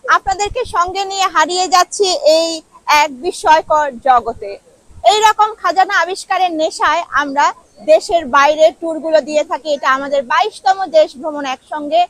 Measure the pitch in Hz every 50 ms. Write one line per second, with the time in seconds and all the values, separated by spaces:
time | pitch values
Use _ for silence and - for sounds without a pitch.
0 | _ 508 320 359 _ 392 381 359 415 403 - 508 466 - - 349 349 359 359 392
1 | 392 381 392 392 381 381 - 320 311 339 359 359 370 349 370 359 359 _ - -
2 | 403 370 349 - - 302 311 320 330 330 330 320 _ _ _ - _ - 294 302
3 | 294 311 269 240 285 359 - - - 370 311 320 311 - 311 302 302 285 247 233
4 | _ 269 254 240 220 233 233 - 214 202 202 - _ _ _ _ _ _ - -
5 | - 339 403 427 440 427 427 - 415 440 440 _ - 359 320 381 381 370 403 370
6 | 330 349 381 - - _ 381 359 370 349 330 311 311 339 - - 370 320 302 339
7 | 339 - - 269 294 285 269 285 294 339 - - _ _ _ - - 302 311 359
8 | - - 359 339 320 247 269 285 277 294 311 302 311 330 359 _ 339 330 320 311
9 | 254 320 320 311 262 294 302 302 294 320 349 277 - 311 285 277 311 277 262 269
10 | 277 277 285 277 262 233 302 330 403 427 - - - 392 381 392 381 320 285 311
11 | 311 330 311 254 320 311 302 294 285 269 262 - _ _ 339 302 294 294 311 339
12 | 349